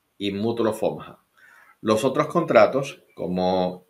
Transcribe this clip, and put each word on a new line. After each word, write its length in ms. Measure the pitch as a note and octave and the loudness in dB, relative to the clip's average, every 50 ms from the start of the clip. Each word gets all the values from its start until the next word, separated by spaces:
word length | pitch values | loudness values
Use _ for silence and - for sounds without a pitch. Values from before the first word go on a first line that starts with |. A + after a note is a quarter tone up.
| _ _ _ _ | _ _ _ _
y 140 | G2+ G2+ | -6 -6
Mutual 380 | G2 G2+ G#2 A2+ A#2+ A#2+ A2+ A2 | -4 -2 -2 -4 -2 0 -2 -2
of 140 | G#2+ - - | -2 0 -2
Omaha. 360 | E2 D2+ D#2 - - - - _ _ _ _ - - - - - _ _ _ | -4 -4 -4 -12 -16 -20 -20 _ _ _ _ -20 -20 -20 -20 -20 _ _ _
Los 220 | - G#2+ A2 A2 - | 0 0 0 2 2
otros 240 | C3 B2+ D3 D3 - | 0 0 0 -2 0
contratos, 760 | - F3 D#3+ - B2 A#2+ B2+ A#2 - C3+ C#3+ - - - _ _ _ | 0 -2 0 4 6 6 6 6 4 -2 -4 -6 -10 -16 _ _ _
como, 720 | - - F2 F2+ F#2 F#2 F#2 F#2 F#2 F#2 F2+ F2+ - - | -10 -8 -6 -4 -2 -2 0 0 0 -2 -2 -4 -8 -16